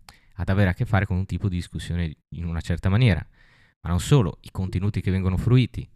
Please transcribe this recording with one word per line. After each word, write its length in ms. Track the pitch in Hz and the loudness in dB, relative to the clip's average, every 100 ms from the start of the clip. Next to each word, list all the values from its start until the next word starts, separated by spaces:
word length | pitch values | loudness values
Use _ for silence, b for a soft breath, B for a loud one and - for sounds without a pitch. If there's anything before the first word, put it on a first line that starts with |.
| - B B | -20 B B
ad 140 | - 85 | -8 -2
avere 220 | 98 98 | 2 2
a 40 | |
che 100 | 87 | 2
fare 220 | 120 104 98 | 0 0 0
con 100 | 90 | -2
un 100 | 95 | -2
tipo 220 | 90 101 | -2 -2
di 80 | 87 | -4
discussione 580 | 82 82 82 85 82 71 - | -6 -10 -6 -4 -4 -6 -16
in 100 | 76 | -10
una 160 | 87 82 | -6 -6
certa 280 | - 85 95 | -4 -2 0
maniera, 360 | 101 123 82 62 b b b b b | 4 4 2 -2 b b b b b
ma 80 | 80 | -4
non 100 | 87 | -2
solo, 380 | - 143 87 - | 4 4 4 -4
i 80 | - | -14
contenuti 500 | - 92 92 101 101 | -8 -4 -2 -2 -2
che 100 | 95 | -2
vengono 280 | 92 92 90 | 0 0 0
fruiti, 500 | - 127 117 - - | 4 4 2 -4 -12